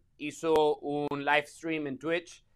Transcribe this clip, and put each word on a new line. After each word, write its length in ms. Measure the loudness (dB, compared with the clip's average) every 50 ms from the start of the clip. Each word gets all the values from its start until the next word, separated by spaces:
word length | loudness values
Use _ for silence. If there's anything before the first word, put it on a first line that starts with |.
| _ _ _
hizo 600 | -12 -12 -12 -8 -4 0 2 4 4 4 4 2
un 480 | 0 -2 -4 -2 -2 -2 -2 -4 -2 0
live 220 | 2 2 2 2
stream 420 | 0 -8 -12 -6 -6 -4 -4 -4 -6
en 100 | -6 -6
Twitch 480 | -4 -2 -2 -4 -4 -6 -16 -20 _ _ _